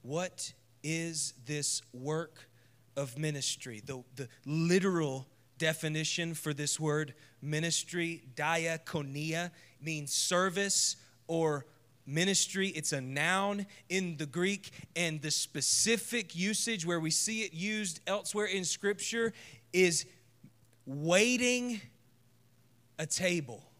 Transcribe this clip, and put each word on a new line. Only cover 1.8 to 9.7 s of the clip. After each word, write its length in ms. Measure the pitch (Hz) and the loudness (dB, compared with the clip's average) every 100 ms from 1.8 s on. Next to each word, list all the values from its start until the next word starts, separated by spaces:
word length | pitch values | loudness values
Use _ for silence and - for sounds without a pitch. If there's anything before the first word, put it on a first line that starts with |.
| - | -6
work 560 | 127 135 156 165 - - - - _ _ - | -10 -4 -4 -6 -14 -20 -20 -20 _ _ -6
of 220 | 139 123 | -6 -2
ministry? 640 | 156 147 127 - 127 110 | -2 -2 -4 -4 -8 -12
The, 200 | 135 131 120 | -10 -10 -12
the 140 | 127 127 - 135 | -12 -12 -10 -2
literal 800 | 156 165 185 190 175 151 135 131 - _ - | 0 6 6 6 2 0 -2 -10 -20 _ 0
definition 760 | 160 156 156 156 156 - 170 | 0 0 -2 -2 -2 -2 -2
for 200 | 156 156 | -4 -4
this 240 | 143 147 - | -2 -2 0
word 360 | 156 147 151 - - - | 0 0 -2 -8 -20 -12
ministry, 800 | 143 151 170 160 - 175 170 165 135 123 | -4 -2 0 -2 -2 -2 -2 -4 -10 -4
diakonia, 1120 | 151 165 165 165 - 165 139 143 156 160 175 - - | 0 2 0 -2 -4 -4 -4 -4 -2 -2 -4 -8 -20